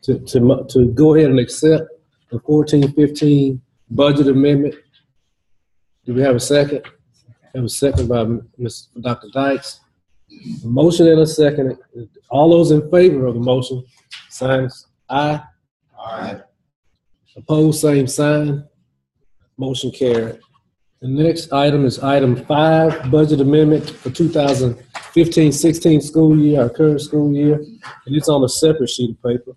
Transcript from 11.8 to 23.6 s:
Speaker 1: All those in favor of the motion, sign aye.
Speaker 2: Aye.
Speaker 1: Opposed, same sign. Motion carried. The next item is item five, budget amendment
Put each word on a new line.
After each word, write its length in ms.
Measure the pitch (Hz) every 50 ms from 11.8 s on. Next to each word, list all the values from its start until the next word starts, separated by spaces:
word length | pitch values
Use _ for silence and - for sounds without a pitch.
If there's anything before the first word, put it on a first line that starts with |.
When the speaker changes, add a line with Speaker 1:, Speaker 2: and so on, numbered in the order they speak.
| _ _ _ 117 117 - _ - _ _
Speaker 1:
All 220 | - 135 151 165
those 220 | 170 170 165 143 156
in 180 | 151 151 151
favor 360 | - 180 180 180 156 139 127
of 80 | 127 117
the 60 | 117
motion, 440 | 120 127 127 131 127 - 131 127 123 _ _ _ _ _ - - - _
sign 380 | - - 131 131 135 131 131 123 - - _ _ _ _ _ _
aye. 320 | 131 139 147 151 151 151 - - _ _ _ _ _ _ _ _ _
Speaker 2:
Aye. 440 | - 113 113 113 110 110 110 101 101 - _ _ _ _ _ _ _ _ _ _ _ _ _ _ _ _ _ _
Speaker 1:
Opposed, 440 | - - _ 156 156 156 156 151 151
same 280 | - 151 147 143 135 131
sign. 560 | - - 147 147 151 151 151 147 143 143 143 _ _ _ _ _ _ _ _ _ _ _ _ _ _ _ _ _ _
Motion 360 | _ 131 131 135 127 - 127 -
carried. 480 | - 135 123 120 117 113 113 - - _ _ _ _ _ _ _ _ _ _ _ _
The 80 | - 131
next 440 | 131 143 156 165 160 165 - - -
item 320 | 139 143 147 143 147 143
is 160 | 131 107 -
item 340 | - 135 139 143 135 127 123 123 -
five, 600 | - 151 147 156 160 160 160 160 160 143 - - 131 131
budget 280 | 151 156 151 156 139
amendment 480 | 139 135 143 151